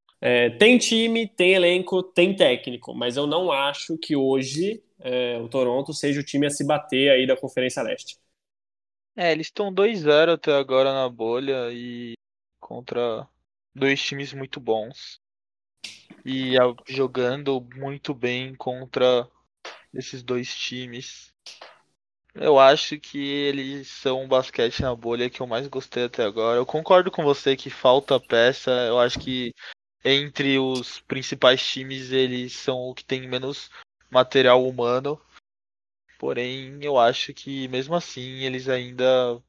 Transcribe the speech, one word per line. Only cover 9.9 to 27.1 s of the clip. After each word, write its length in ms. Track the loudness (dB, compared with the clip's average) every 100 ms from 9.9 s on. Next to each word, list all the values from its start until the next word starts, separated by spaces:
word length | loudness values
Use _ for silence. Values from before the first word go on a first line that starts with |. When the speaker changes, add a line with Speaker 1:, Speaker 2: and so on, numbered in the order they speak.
| 2
Speaker 2:
zero 340 | 4 6 6
até 200 | 2 2
agora 380 | 0 2 2 2
na 160 | 0 -4
bolha 640 | -4 -4 -2 -2 -4 -6
e 440 | -10 -12 -12 -12 -16 _ _ _ _
contra 680 | -18 -16 -8 -4 -2 -4 -10 _ _ _ _
dois 300 | -2 0 0
times 300 | -4 -8 -10
muito 260 | -12 -12 -10
bons. 560 | -4 -4 -4 -16 -20 -20 _ _ _ _ _ _ -20 -20 _ -18 -10
E 340 | -6 2 4
a-, 160 | 4 0 -8
jogando 800 | -4 -2 0 -2 -2 -2 -4 -6 -12
muito 380 | -12 -10 -10
bem 400 | -6 -4 -4 -8 -10
contra 680 | -10 -10 -6 0 4 2 0 _ _ _ -20 -20 _
esses 280 | -12 -12 -12
dois 320 | -6 -6 -6
times. 760 | -10 -10 -10 -12 -14 -16 -20 -20 _ -20 -20 -20 _ _ _ _ _ _ -4
Eu 240 | 4 8
acho 400 | 8 8 2 -8
que 180 | -12 -8
eles 680 | -6 -4 -2 -4 -6 -12 -14
são 380 | -6 -4 -4 2
o 20 |
basquete 540 | 2 2 -2 -2 -2
na 120 | -4
bolha 360 | -4 -4 -2 -4
que 100 | -6
eu 60 | -6
mais 180 | -6 -6
gostei 360 | -10 -8 -6
até 200 | -4 -2
agora. 340 | -2 0 0 0
Eu 80 | 0
concordo 440 | -2 4 4
com 140 | 4